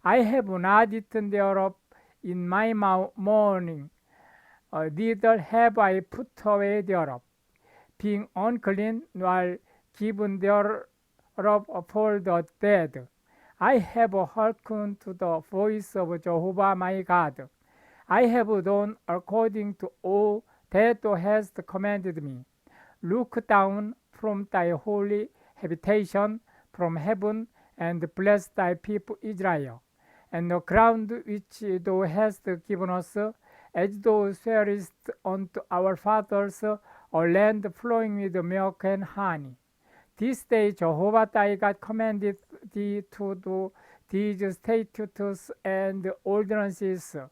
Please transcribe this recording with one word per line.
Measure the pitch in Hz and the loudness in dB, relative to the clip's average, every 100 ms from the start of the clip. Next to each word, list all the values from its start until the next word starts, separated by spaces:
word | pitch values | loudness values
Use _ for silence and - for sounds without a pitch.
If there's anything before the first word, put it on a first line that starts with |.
I | 180 240 | 4 4
have | 220 262 202 | 4 0 -2
not | 185 185 208 226 | -2 4 4 4
eaten | 220 208 220 202 | 0 -6 -6 -2
thereof | 202 196 196 190 185 _ _ _ _ | 0 2 2 0 -4 _ _ _ _
in | - 180 175 | -8 -6 -2
my | 185 226 | 0 0
mou-, | 220 202 185 190 - | 2 2 2 0 -4
mourning, | 196 214 208 190 175 156 143 _ _ _ _ _ _ _ _ | 2 4 4 2 -4 -8 -14 _ _ _ _ _ _ _ _
uh, | 156 156 | -6 -4
neither | 151 226 214 226 226 | -2 -2 2 4 2
have | 151 226 233 220 | 2 4 4 6
I | 202 190 | 2 2
put | 185 - 233 - | -4 -12 -12 -6
away | 214 202 202 208 | 0 2 2 0
thereof, | 190 180 147 123 _ _ _ _ _ _ _ _ | 0 0 -2 -6 _ _ _ _ _ _ _ _
being | 208 208 214 | -2 -2 -4
unclean, | 185 214 240 202 196 214 226 - | -2 -2 0 -2 0 -2 -4 -8
nor | 185 180 185 180 180 _ _ _ _ | -4 0 2 0 -4 _ _ _ _
given | 214 208 208 196 | -4 -2 -4 0
thereof | 196 208 202 214 - _ _ _ _ - 202 208 208 180 170 | 2 4 2 -2 -10 _ _ _ _ -2 2 2 0 -10 -4
for | 214 214 208 | 0 0 0
the | 185 170 160 _ | 0 0 -2 _
dead. | 208 196 160 131 127 _ _ _ _ _ | 2 4 2 -8 -18 _ _ _ _ _
I | 196 262 | 4 4
have | 175 233 226 | 2 2 2
hearkened | 190 175 220 220 220 - 214 208 202 | 2 -2 0 0 -2 -8 -6 -6 -8
to | - | -14
the | 180 180 165 | -6 -2 -2
voice | - 190 208 214 202 196 | -4 -2 0 -2 -6 -4
of | 170 170 | -4 -4
Jehovah | 175 170 180 185 196 | -2 -2 0 2 2
my | 185 185 190 | 2 -2 -4
God. | 180 180 156 127 131 _ _ _ _ _ - | 2 2 2 -4 -20 _ _ _ _ _ 0
I | 196 247 | 4 4
have | 240 220 208 | 4 2 0
done | 180 202 208 220 - | 2 0 0 -6 -6
according | 175 - 214 226 208 208 196 | -6 -2 0 0 -2 -8 -8
to | - _ | -14 _
all | 180 202 208 208 _ _ _ | -2 2 2 0 _ _ _
that | 190 226 226 | 4 4 2
thou | 220 | -2
hast | 185 190 214 202 - - | -2 0 0 -2 -14 -10
commanded | 190 202 202 185 160 | -6 -4 -4 -6 -8
me. | 143 127 127 _ _ _ - _ | -10 -12 -18 _ _ _ -20 _
Look | 170 226 240 240 - | -4 -2 -2 -6 2
down | 202 196 202 208 247 _ | 4 4 0 -6 -12 _
from | - 220 202 202 | -6 -4 -4 -2
thy | 190 175 | 0 0
holy | 165 - 208 202 208 214 _ _ | -2 -2 -2 0 -2 -4 _ _
habitation | _ 170 165 - 208 190 196 208 220 _ _ _ | _ -8 -6 0 0 2 -2 -2 -4 _ _ _
from | - 175 165 | -4 -4 -2
heaven, | 165 214 208 220 233 _ _ - | -2 -2 -2 -4 -8 _ _ -6
and | 170 175 160 | -4 -4 -6
bless | - 196 208 - | 0 2 2 0
thy | - 180 | -2 0
people | 175 - 208 - 214 | -2 -4 -6 -6 -10
Israel, | 214 190 190 160 135 117 _ _ _ _ _ | -10 -4 -2 -2 -4 -12 _ _ _ _ _
and | 170 175 | -6 -2
the | 175 | -2
ground | - 190 226 226 214 240 - | 2 4 6 4 -4 -8 -8
which | 208 _ - 208 185 | -10 _ -10 -4 -4
thou | 180 185 | 0 0
hast | 190 175 214 196 - 175 - | 0 2 0 -2 -8 -8 -6
given | 190 185 | -4 -2
us, | 180 175 208 214 - _ - _ | -4 -4 -6 -6 -8 _ -20 _
as | - 196 202 | -2 -2 0
thou | 214 214 202 | 2 4 2
swearest | 190 233 220 208 202 180 _ - - | -2 0 2 2 -2 -6 _ -16 -10
unto | 190 190 185 - - | -6 -6 -6 -10 -4
our | 180 190 185 | 0 0 0
fathers, | 208 214 208 202 202 - | 0 0 0 -2 -2 -4
a | 214 208 _ - _ | -4 -4 _ -20 _
land | 160 170 180 214 214 202 | 0 2 4 4 2 -6
flowing | - 240 226 220 202 | -8 -2 0 0 -4
with | 196 180 | -2 -2
milk | 175 190 190 190 | -2 -2 -2 -2
and | 190 196 | -2 -2
honey. | 190 202 196 160 135 127 _ _ _ _ _ _ | -4 -4 -4 -4 -8 -18 _ _ _ _ _ _
This | 233 247 | -4 -4
day | - 226 208 | 0 2 2
Jehovah | 196 165 156 196 220 220 | 2 0 2 2 4 4
thy | 220 202 196 | 2 2 2
God | 202 202 | 0 -2
commanded | - 220 226 208 202 196 _ - 202 | -8 -4 -2 -2 -4 -6 _ -20 -12
thee | 202 202 202 196 | -8 -4 -6 -8
to | - 202 | -10 -8
do | 190 190 190 190 _ _ _ _ | -8 -6 -6 -6 _ _ _ _
these | 190 208 190 196 | -2 -2 -2 -4
statutes | 175 - 226 214 - 208 - 202 190 - - | -4 -2 -2 -2 -10 -12 -6 -6 -6 -12 -10
and | 190 190 196 196 185 - | -4 -2 -2 -2 -6 -6
ordinances. | 190 202 202 214 202 180 196 185 - 151 135 | -2 -2 0 -2 -2 -4 -4 -4 -8 -14 -14